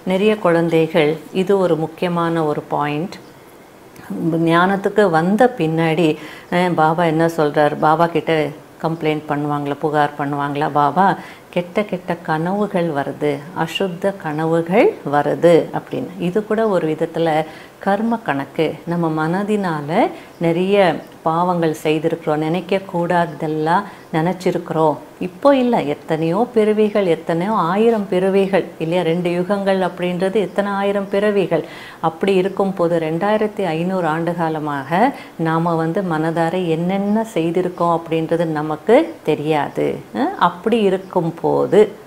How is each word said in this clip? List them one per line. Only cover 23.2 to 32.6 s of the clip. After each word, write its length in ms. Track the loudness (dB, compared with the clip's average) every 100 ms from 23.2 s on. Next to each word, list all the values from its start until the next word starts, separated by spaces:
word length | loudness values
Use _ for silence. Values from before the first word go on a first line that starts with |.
| 0 -2 -4 -2 0 0 -2 -14 -4
நினைச்சிருக்கிறோம். 840 | -2 0 0 -2 -2 -4 2 2 0 -8 -10
இப்போ 360 | -10 0 2 4
இல்ல, 260 | 2 0
எத்தனையோ 680 | 0 -6 -4 -2 0 0 0
பிறவிகள், 520 | 2 2 2 2 2 0
எத்தனையோ 460 | 0 0 -2 0
ஆயிரம் 560 | 0 0 2 2 2 0
பிறவிகள் 560 | 0 2 2 2 0 -2 -6
இல்லையா? 220 | -2 0
ரெண்டு 300 | 0 0 0
யுகங்கள் 480 | -2 0 0 0 0
அப்படின்றது 560 | 0 -2 -4 -2 0 0
எத்தனை 360 | -2 -2 -2
ஆயிரம் 380 | -2 -2 -2 -2
பிறவிகள். 560 | 0 0 0 0 0 -4 -14 -18 -4
அப்படி 360 | -4 -2 0 2
இருக்கும்போது 640 | 0 0